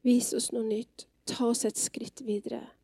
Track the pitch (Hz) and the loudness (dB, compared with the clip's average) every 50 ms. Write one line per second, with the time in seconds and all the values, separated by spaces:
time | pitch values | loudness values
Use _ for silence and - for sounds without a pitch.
0 | - 247 240 247 233 - - - 240 - - 240 220 220 214 214 247 _ _ - | 6 6 6 6 4 2 -2 -2 -2 -2 -2 -2 0 0 -2 -2 -4 _ _ -20
1 | - _ _ _ _ - - - 247 233 240 240 - 214 - - - - - - | -20 _ _ _ _ -8 -2 0 2 2 2 2 0 0 0 0 -4 -4 -4 -8
2 | 233 - _ - 262 220 208 202 202 - - - - - - _ | -10 -10 _ -8 -4 -2 -2 -2 -2 -4 -8 -8 -8 -12 -20 _